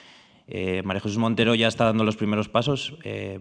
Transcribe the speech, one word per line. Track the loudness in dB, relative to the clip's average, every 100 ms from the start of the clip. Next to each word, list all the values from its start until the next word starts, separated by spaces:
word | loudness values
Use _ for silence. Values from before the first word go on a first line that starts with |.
| -20 -20 -20 _ -10
eh, | -4 -2 -2 -2
María | -2
Jesús | -2 0
Montero | 0 2 4 4
ya | 2
está | 2 2
dando | 4 2
los | 0
primeros | 0 0 0
pasos, | 0 0 -2 -6 -10
eh, | -10 -8 -8 -10